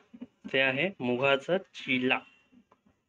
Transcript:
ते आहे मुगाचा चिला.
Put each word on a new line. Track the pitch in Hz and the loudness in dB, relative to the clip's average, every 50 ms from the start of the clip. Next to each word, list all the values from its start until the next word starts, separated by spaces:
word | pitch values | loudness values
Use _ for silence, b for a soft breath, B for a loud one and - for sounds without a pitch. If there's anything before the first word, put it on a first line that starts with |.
| _ _ - - - - _ _ - - | _ _ -20 -20 -20 -20 _ _ -8 -2
ते | - 131 | 0 2
आहे | 135 135 131 139 156 196 196 - | 2 2 2 0 -2 -2 -4 -4
मुगाचा | 131 123 123 120 135 139 139 135 - - 175 190 | -2 -2 0 2 2 2 2 2 2 0 -2 -2
चिला. | 190 _ - - - 143 131 127 127 127 123 113 - - _ _ _ _ _ _ _ _ _ _ _ _ _ _ _ | -2 _ -16 -10 -4 -2 -2 0 0 0 0 -2 -4 -10 _ _ _ _ _ _ _ _ _ _ _ _ _ _ _